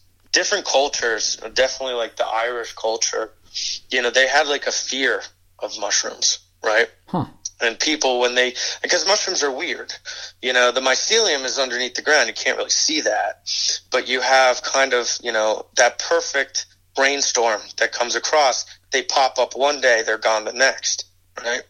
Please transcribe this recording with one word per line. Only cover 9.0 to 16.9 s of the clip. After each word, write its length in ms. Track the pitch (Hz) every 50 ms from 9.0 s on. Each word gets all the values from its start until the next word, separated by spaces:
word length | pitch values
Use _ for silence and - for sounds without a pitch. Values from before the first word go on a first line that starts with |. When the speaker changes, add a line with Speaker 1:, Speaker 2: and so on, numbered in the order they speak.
| -
Speaker 1:
mushrooms 360 | - 196 - - - 185 - 147
are 80 | 143
weird, 440 | 131 131 - 156 117 107 117 - - - _ - - - - - - _ -
you 100 | 123 123
know, 180 | 123 123 123
the 120 | 120 127 131
mycelium 640 | 131 131 127 - - 214 226 226 202 156 139 131
is 120 | 127 113 131
underneath 360 | 135 127 120 120 127 123 -
the 80 | - -
ground. 260 | - 151 147 123 113
You 60 | 107
can't 240 | - - 135 123 -
really 100 | 104 -
see 300 | - - - - - 151
that, 480 | 131 107 104 104 95 101 - _ _ - - - - - - - - _
but 160 | - 127 120 120
you 120 | 127 131
have 420 | 123 127 131 131 131 127 123 - -
kind 300 | - - 135 135 135 127
of, 160 | 123 120 113 - - -
you 100 | 120 113
know, 320 | 110 107 110 107 - - _ _
that 220 | - 127 120 - -
perfect 680 | - - 170 165 160 - - 139 135 - - - - _ _ _ _ _